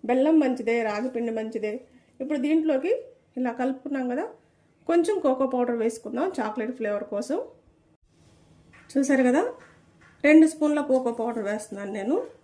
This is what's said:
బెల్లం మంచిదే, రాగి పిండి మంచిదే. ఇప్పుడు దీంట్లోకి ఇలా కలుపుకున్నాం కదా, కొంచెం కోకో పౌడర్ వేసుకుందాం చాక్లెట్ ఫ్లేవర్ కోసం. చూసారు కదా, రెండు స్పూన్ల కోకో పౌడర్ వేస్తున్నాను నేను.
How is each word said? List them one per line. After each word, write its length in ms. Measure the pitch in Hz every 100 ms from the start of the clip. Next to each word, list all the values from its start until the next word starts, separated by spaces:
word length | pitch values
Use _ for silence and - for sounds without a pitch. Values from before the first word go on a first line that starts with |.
| 226
బెల్లం 280 | 254 277 320
మంచిదే, 320 | 269 254 220 233 226
రాగి 220 | 208 254 247
పిండి 180 | 233 220
మంచిదే. 340 | 220 226 208 220 - _ _ _
ఇప్పుడు 180 | 269 302 269
దీంట్లోకి 480 | 320 311 269 320 494 - - _ -
ఇలా 120 | 254 247
కలుపుకున్నాం 460 | 254 262 285 277 254
కదా, 120 | 247 440 - _ _ _ _ -
కొంచెం 260 | 339 330 403 302
కోకో 200 | 254 262
పౌడర్ 240 | 254 240 240
వేసుకుందాం 440 | 226 233 - 247 349 370
చాక్లెట్ 360 | 214 214 226 254
ఫ్లేవర్ 260 | 214 208 -
కోసం. 240 | 202 233 320 523 - _ _ _ _ _ _ _ _ _ _ _ - -
చూసారు 300 | 269 254 269 247
కదా, 140 | 254 466 - - _ _ _ - _ 285
రెండు 180 | 311 311
స్పూన్ల 300 | - 302 294 285
కోకో 220 | 262 254 233
పౌడర్ 260 | 226 240 202
వేస్తున్నాను 420 | 214 - 202 202 208
నేను. 180 | 196 339 523 -